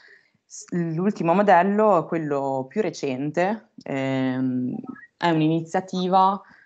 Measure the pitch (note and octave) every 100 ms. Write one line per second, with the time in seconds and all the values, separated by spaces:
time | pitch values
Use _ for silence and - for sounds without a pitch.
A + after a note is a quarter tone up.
0 | - - _ _ _ - - F3+ E3+ D#3+
1 | F#3+ G3+ E3 F3+ G#3 F3 G3 G#3 G#3+ F3+
2 | D#3 E3+ D3+ C#3+ C3+ C3+ B2+ G#3 F#3 -
3 | C#3+ B2+ D3 D#3 F3+ A3 - - - C#3
4 | C3+ C3+ C3 B2+ C3 B2+ B2 - - -
5 | - _ F3 D#3+ D#3 E3 D#3+ F#3+ F#3 F#3
6 | F#3 F#3+ F#3+ G3+ - -